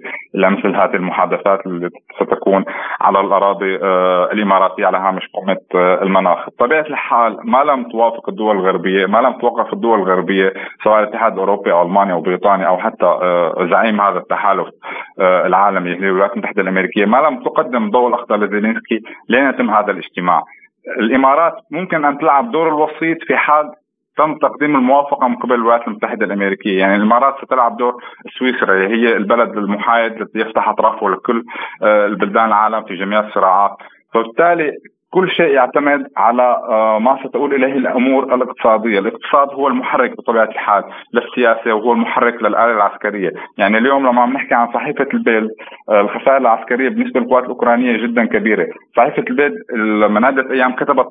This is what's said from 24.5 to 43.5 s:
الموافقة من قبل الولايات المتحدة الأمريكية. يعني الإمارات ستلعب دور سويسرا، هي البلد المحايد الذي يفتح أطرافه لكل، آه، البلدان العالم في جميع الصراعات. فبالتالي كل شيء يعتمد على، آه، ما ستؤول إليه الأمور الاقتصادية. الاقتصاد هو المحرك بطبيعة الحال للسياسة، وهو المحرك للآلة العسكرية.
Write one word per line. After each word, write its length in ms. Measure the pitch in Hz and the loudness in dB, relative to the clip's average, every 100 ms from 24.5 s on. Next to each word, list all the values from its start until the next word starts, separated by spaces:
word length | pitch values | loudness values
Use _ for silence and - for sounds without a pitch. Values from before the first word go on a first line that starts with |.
| - 147 143 | 0 0 2
الموافقة 520 | 127 139 143 143 127 | 4 2 2 0 -2
من 80 | 117 | -2
قبل 180 | 120 | -2
الولايات 340 | 123 117 117 117 | 0 2 0 0
المتحدة 380 | 104 113 110 104 | -6 -6 -4 -4
الأمريكية. 520 | 101 98 95 107 95 | -2 -2 -4 -2 0
يعني 140 | 95 101 | 2 2
الإمارات 380 | 107 120 135 131 | 2 2 2 -2
ستلعب 320 | - 131 120 110 | -4 0 0 0
دور 180 | 123 120 - - - - | -4 -4 -10 -20 -18 -4
سويسرا، 360 | 127 123 - | -2 0 0
هي 420 | 95 95 113 117 110 | 2 2 2 2 2
البلد 400 | 101 117 110 107 | 2 0 0 -2
المحايد 560 | 101 104 - 117 113 | -4 -2 0 0 0
الذي 180 | 110 104 | -4 -8
يفتح 340 | 107 110 120 107 | -6 -4 -2 -2
أطرافه 420 | 107 110 - 101 | 0 0 0 -2
لكل، 320 | 95 - 120 117 - - - | -2 -2 -4 -4 -12 -14 -4
آه، 240 | 110 107 104 | 2 2 2
البلدان 380 | 101 101 107 | 0 -2 0
العالم 400 | 113 104 110 110 | 2 2 2 0
في 100 | - | -6
جميع 260 | 90 98 107 | -8 -2 -2
الصراعات. 560 | 107 - 95 98 101 - - _ _ | -2 -2 2 2 2 -2 -20 _ _
فبالتالي 580 | 113 113 - 170 170 151 - - _ _ 175 | -4 -2 0 2 2 -2 -6 -12 _ _ -2
كل 140 | 180 | 0
شيء 240 | - 170 | 0 2
يعتمد 520 | 139 123 151 143 143 135 - | 2 2 0 0 0 -2 0
على، 260 | 107 120 123 117 - | 2 4 2 0 0
آه، 300 | 110 110 107 | 0 2 2
ما 200 | 117 131 | 2 0
ستؤول 300 | 131 120 139 | -2 -4 -2
إليه 180 | 143 131 | 0 0
الأمور 640 | 135 123 127 127 135 135 | 0 -2 0 2 0 0
الاقتصادية. 640 | 127 127 - 123 110 113 101 | 0 -2 -2 2 2 2 -2
الاقتصاد 500 | 98 - - 147 139 | -2 -4 0 2 2
هو 200 | 131 139 | 0 -2
المحرك 480 | 127 131 147 123 117 | -2 -2 -2 -2 -4
بطبيعة 260 | 107 113 | -2 0
الحال 380 | 110 - - 101 95 - - | 0 -2 0 0 -2 -10 -6
للسياسة، 600 | 117 - - 120 113 120 | -4 -4 0 2 2 0
وهو 180 | 107 117 | 0 0
المحرك 500 | 113 113 - 120 117 | 0 0 0 0 0
للآلة 300 | 110 107 117 | -2 2 2
العسكرية. 580 | 113 101 - 104 101 90 - - | 2 0 0 -6 -4 -4 -6 -10